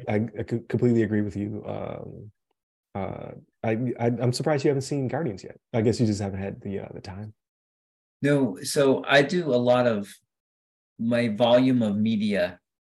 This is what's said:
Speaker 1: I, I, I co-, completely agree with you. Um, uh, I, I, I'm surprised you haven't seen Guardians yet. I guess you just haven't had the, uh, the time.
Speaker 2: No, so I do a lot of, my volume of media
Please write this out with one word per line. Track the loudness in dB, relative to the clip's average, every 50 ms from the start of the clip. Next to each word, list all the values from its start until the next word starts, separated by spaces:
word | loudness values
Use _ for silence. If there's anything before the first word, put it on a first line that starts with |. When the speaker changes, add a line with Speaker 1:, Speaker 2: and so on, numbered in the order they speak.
| -4 -2
Speaker 1:
I, | -2
I, | 0 -2 -2 -6 -8
I | -8
co-, | -4 -6 -6 -4 -2
completely | -2 2 2 4 4 4 2
agree | 2 2 0
with | -2 -2 -4
you. | -6 -6 -6 -8 -10 -10
Um, | -8 -8 -8 -8 -8 -8 -10 -12 -14 -14 -16 -18 -20 -20 _ _ _ _ _ _ _ _ _ _ _ -10
uh, | -8 -8 -8 -8 -10 -12 -14 -16 -16 -20 _ _ _ -2
I, | -2 -2 0 -2 -4 -4 0
I, | 0 0
I'm | 0 0 0 0 0
surprised | 0 0 0 0 2 2
you | 2
haven't | 2 2 0
seen | -4 -4 -4 -2 -2
Guardians | -2 -2 -4 -4 -6 -8 -12
yet. | -16 -20 -20 _ _ -2
I | 2
guess | 2 2 2 4
you | 2
just | 2 2 0
haven't | -2 -4 -4 -6
had | -6 -8 -8 -10
the, | -10 -8 -8 -8
uh, | -8 -10 -14
the | -14
time. | -14 -14 -12 -12 -14 -14 -16 _ _ _ _ _ _ _ _ _ _ _ _ _ _ _ _ -4
Speaker 2:
No, | 0 2 2 2 2 0 -2 -4
so | -8 -4 0 2 4 4 4 2 2 4
I | 4 4
do | 4 4 0 -2 0 0 0
a | 2
lot | 4 4 4 4 4 2
of, | 2 0 -4 -8 -14 -20 _ _ _ _ _ _ _ _ _ _ _ _ _ _ _ -6
my | -4 0 0 0 0 0
volume | 0 2 4 6 6 6 6 6 4 2
of | 2 2 0 0
media | 0 2 2 0 0 0 0 0 0 -2 -4 -10 _ _ _ _ _